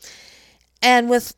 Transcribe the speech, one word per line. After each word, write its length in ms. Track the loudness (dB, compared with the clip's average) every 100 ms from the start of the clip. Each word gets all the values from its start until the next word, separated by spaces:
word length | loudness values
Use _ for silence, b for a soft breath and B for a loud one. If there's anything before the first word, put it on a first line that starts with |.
| B B B B B B B _
And 300 | 0 0 0
with 240 | -2 -4